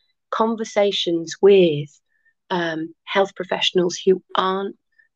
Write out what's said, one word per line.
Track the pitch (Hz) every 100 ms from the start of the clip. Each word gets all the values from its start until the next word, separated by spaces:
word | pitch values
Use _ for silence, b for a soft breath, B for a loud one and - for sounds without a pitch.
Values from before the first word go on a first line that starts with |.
| _ _ -
conversations | - 226 220 220 208 202 196 - 170 165 -
with, | 196 196 175 147 147 _ _ _ _ _ -
um, | 180 170 156 160 -
health | - 202 196
professionals | - 185 - - 185 175 -
who | - 185 _
aren't | - 185 190 196 - _ _ _